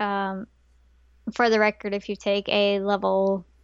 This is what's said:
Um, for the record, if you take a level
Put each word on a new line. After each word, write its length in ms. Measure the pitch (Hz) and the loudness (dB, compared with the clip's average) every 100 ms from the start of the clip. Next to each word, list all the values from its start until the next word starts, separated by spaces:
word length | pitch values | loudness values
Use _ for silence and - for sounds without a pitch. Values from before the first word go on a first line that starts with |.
Um, 460 | 208 196 196 190 - _ _ _ _ _ _ _ - | -4 -2 -4 -6 -12 _ _ _ _ _ _ _ -8
for 160 | - 240 | 0 2
the 80 | 220 | 4
record, 360 | 214 208 202 | 2 0 -6
if 140 | 202 - | -6 -6
you 60 | |
take 340 | 196 208 202 196 | -6 -2 -2 0
a 300 | 208 202 202 | 0 2 2
level 680 | 196 202 190 190 196 196 - _ | 0 0 0 2 0 -2 -6 _